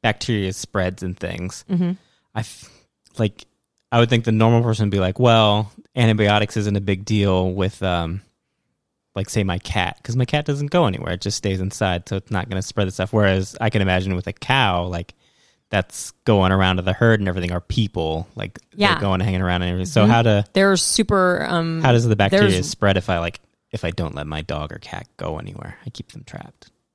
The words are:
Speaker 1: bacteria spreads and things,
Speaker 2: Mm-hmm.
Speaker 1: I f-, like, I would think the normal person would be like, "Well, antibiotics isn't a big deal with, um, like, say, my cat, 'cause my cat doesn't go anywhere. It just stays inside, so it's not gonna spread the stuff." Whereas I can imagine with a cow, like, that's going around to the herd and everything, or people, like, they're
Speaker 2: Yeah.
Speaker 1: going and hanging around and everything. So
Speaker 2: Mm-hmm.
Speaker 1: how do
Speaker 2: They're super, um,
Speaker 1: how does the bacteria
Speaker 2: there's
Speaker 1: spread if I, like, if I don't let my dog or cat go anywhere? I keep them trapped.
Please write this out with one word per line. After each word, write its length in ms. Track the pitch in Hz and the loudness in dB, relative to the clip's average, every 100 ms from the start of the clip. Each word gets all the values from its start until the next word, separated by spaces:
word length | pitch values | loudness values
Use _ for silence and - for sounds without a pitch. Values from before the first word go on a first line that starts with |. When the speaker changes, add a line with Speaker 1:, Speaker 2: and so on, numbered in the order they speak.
Speaker 1:
bacteria 520 | 117 104 - 110 95 | 0 -2 -2 -2 -2
spreads 500 | 95 - 104 92 90 | -6 -6 -2 -2 -4
and 140 | 92 92 | -8 -6
things, 460 | 87 87 90 - - | -8 -6 -8 -10 -4
Speaker 2:
Mm-hmm. 220 | 180 175 185 _ _ _ | -2 -2 -4 _ _ _
Speaker 1:
I 60 | 110 | -10
f-, 300 | 110 - - _ _ _ _ - | -10 -14 -20 _ _ _ _ -2
like, 280 | 107 - - _ _ _ _ | -2 -4 -20 _ _ _ _
I 80 | 120 | 2
would 100 | 117 | 4
think 140 | 120 | 2
the 80 | 113 | 2
normal 300 | 110 113 117 | 2 4 4
person 240 | 117 107 | 2 0
would 60 | 104 | 0
be 80 | 98 | 0
like, 200 | 92 95 | 0 2
"Well, 520 | 123 113 107 104 104 - - | 4 6 6 2 -2 -10 -10
antibiotics 600 | - 117 107 104 104 104 110 | 2 2 4 4 4 2 -2
isn't 180 | 104 | -2
a 60 | 101 | -2
big 240 | 98 95 | -2 -4
deal 460 | 107 107 101 92 92 | 0 0 2 2 0
with, 300 | 95 95 - | -2 -4 -2
um, 380 | 95 87 82 95 _ _ _ _ _ _ _ _ _ | -2 -2 -4 -8 _ _ _ _ _ _ _ _ _
like, 140 | 98 98 | -10 -4
say, 140 | 110 | -2
my 140 | 98 90 | -2 -4
cat, 420 | - 104 90 - | -4 -4 -4 -6
'cause 120 | - | -6
my 100 | 123 | -4
cat 200 | 123 151 | 0 -2
doesn't 240 | 147 143 143 | -2 -4 0
go 160 | 180 | 0
anywhere. 280 | 135 92 80 | 0 -2 -6
It 80 | 90 | -6
just 160 | 98 - | -6 -4
stays 220 | 101 95 | -4 -2
inside, 480 | 92 - 98 87 - | -4 -2 -2 -2 -4
so 80 | |
it's 140 | 98 - | -8 -4
not 160 | 101 - | -6 -4
gonna 140 | 98 | -6
spread 260 | - - 98 | -6 -4 -4
the 40 | |
stuff." 200 | - 101 | -4 -2
Whereas 460 | 110 101 95 95 - | 2 4 2 -2 -2
I 120 | 113 | 0
can 100 | 107 | 2
imagine 340 | 95 92 95 | 2 2 0
with 120 | 90 90 | -4 -6
a 60 | |
cow, 500 | - - 135 110 90 | -10 -2 2 2 0
like, 300 | 90 85 85 _ _ _ _ _ _ | -2 -6 -10 _ _ _ _ _ _
that's 400 | 101 - - - _ | -2 -2 -10 -14 _
going 280 | - 104 92 | 2 4 4
around 260 | 95 92 90 | 4 2 2
to 60 | |
the 100 | 92 | -2
herd 260 | 92 117 107 | 2 2 4
and 80 | 98 | 0
everything, 240 | 90 87 | -2 -4
or 80 | 87 | -4
people, 680 | - - 104 - 80 80 - | -2 -2 -2 -2 -4 -4 -6
like, 240 | - 101 - _ | -10 -12 -12 _
they're 200 | - 202 | -2 0
Speaker 2:
Yeah. 80 | 160 | 0
Speaker 1:
going 160 | 101 | 0
and 80 | 92 | 0
hanging 180 | 101 92 | 0 0
around 220 | 92 90 | 0 0
and 80 | 90 | -2
everything. 200 | 90 92 | -4 0
So 120 | 127 | 4
Speaker 2:
Mm-hmm. 80 | 104 | 4
Speaker 1:
how 100 | 117 | 4
do 220 | 113 101 101 | 4 2 0
Speaker 2:
They're 240 | 190 196 185 | 2 2 2
super, 680 | - - 202 196 180 175 - | 0 0 0 2 2 0 -2
um, 320 | 170 165 165 | -2 -2 0
Speaker 1:
how 100 | 143 | 4
does 160 | 120 120 | 4 4
the 80 | |
bacteria 340 | 104 - 196 208 | 2 4 4 4
Speaker 2:
there's 180 | 185 147 | 2 -2
Speaker 1:
spread 260 | - 202 190 | 0 2 2
if 120 | - | 0
I, 80 | 85 | -2
like, 200 | 85 - _ _ _ | -4 -8 _ _ _
if 120 | - | -8
I 60 | 85 | -6
don't 240 | 82 85 | -4 -6
let 100 | 71 73 | -6 -8
my 140 | 78 | -8
dog 300 | 76 73 76 | -6 -6 -8
or 60 | - | -12
cat 300 | - - - - | -12 -14 -14 -10
go 200 | 82 78 | -8 -8
anywhere? 380 | 92 - - - | -10 -14 -16 -14
I 40 | 127 | -16
keep 220 | - - | -16 -16
them 120 | - | -18
trapped. 440 | - - - _ - _ _ | -18 -18 -18 _ -20 _ _